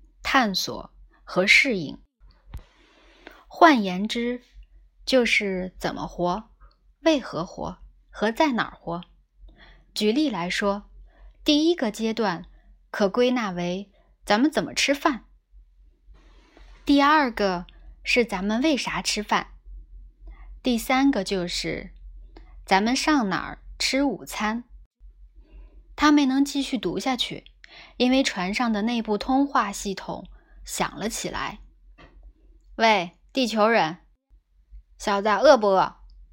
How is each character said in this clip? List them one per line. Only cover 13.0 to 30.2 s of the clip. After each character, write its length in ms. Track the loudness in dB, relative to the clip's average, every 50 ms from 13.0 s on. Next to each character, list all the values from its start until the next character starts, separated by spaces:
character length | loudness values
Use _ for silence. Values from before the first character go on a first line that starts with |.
| 0 2
归 200 | 2 2 2 2
纳 200 | 2 0 -2 -4
为 420 | -4 -4 -4 -4 -4 -6 -8 _ _ _ _ _ _ _ -2
咱 160 | 0 2 4
们 100 | 2 2
怎 140 | 2 0 -4
么 80 | -4
吃 220 | -2 -2 0 0 0
饭； 320 | 0 0 -2 -2 -2 -10 _ _ _ _ _ -20 -20 -20 _ _ _ -20 _ _ _ _ -20 -20 -20 _ -20 -20 -20 _ _ _ -20 -20 -20 -20 -6 0
第 160 | 2 4 6
二 280 | 6 6 6 4 4 2
个 360 | 0 0 0 0 0 -2 -6 -10 -18 -20 -20 -20 -20 -10
是 220 | -4 0 2 2 2
咱 180 | 0 0 -4
们 200 | -2 -2 0 0
为 120 | 2 2 0
啥 280 | 0 -2 -4 -6 -4
吃 200 | -4 -4 -4 -4
饭； 260 | -2 0 0 0 -2 -4 -12 -20 -20 -18 -18 -18 -18 -20 -20 -20 -20 -20 _ _ -20 -20 -20 -20 -20 -20 -12 -6
第 160 | -2 -2 -2 0
三 320 | 0 0 2 4 4 4
个 120 | 2 2
就 240 | -2 -2 -2 -4 -4
是 460 | -4 -6 -6 -6 -6 -6 -8 -10 -14 -18 -20 -20 -20 -20 -20 -20 -20 -20 -20 -20 -20 -20 -8 -2
咱 180 | 2 2 4
们 140 | 4 2 0
上 320 | 0 2 2 2 2 2 0
哪 160 | -2 -4 -6
儿 140 | -8 -14 -16 -18 -16 -10 -6
吃 240 | -4 -2 0 0
午 220 | 0 0 -2 -6 -10
餐。” 400 | -12 -8 -6 -4 -4 -4 -6 -8 _ -20 -20 -20 _ _ _ -20 -20 -20 -20 -20 -20 _ -20 -20 _ -20 -20 -20 -20 -20 -20 -20 -16 -4
他 140 | 0 4 4
没 160 | 6 6 4
能 180 | 4 2 2 0
继 160 | 0 -2 -6
续 160 | -4 -4 -4
读 220 | -4 -4 -4 -4 -4
下 160 | -4 -4 -2
去， 300 | -4 -4 -6 -8 -12 -14 -20 -20 _ -20 -20 -20 -20 -20 -10 -4 0
因 120 | 2 2
为 120 | 4 2
船 300 | 2 0 -2 -4 -4 -4
上 200 | -2 -2 -2 -2
的 100 | -2 -2
内 180 | -2 -2 -2 -4
部 160 | -2 -2 -4
通 300 | -4 -2 0 0 0 0
话 240 | 0 0 -2 -2 -2
系 240 | -6 -8 -8 -8 -8
统 320 | -8 -8 -12 -12 -12